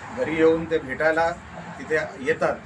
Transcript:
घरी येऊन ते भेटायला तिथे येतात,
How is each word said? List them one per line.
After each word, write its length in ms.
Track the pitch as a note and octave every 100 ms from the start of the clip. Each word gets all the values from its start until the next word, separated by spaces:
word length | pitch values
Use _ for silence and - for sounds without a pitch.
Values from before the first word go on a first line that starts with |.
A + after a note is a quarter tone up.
| - A#2+
घरी 180 | C3 D#3+
येऊन 300 | D#3+ E3 E3
ते 120 | D#3+
भेटायला 540 | C3 C3 D#3 D#3+ E3 E3+ - - - E3
तिथे 180 | C3+ D#3 D3+ -
येतात, 360 | C3 D#3+ E3+ -